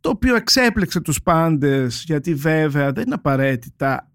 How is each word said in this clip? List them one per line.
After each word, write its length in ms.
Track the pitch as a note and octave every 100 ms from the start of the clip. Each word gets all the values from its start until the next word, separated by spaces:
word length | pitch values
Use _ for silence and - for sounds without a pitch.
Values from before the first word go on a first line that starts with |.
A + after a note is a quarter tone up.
το 80 | D4+
οποίο 240 | B3+ B3+
εξέπληξε 640 | A#3+ A3 - B3 A3 F3+ F3+
τους 220 | D#3+ C#3+
πάντες, 800 | - E3 E3 D#3 C#3+ C3+ B2+ A#2 -
γιατί 280 | D#3 D#3
βέβαια 580 | D3+ D#3 D#3+ D#3 C#3+ C#3
δεν 120 | C#3 A#3+
είναι 80 |
απαραίτητα 960 | - D3 C3+ C3+ C3 - - C3+ C3+ -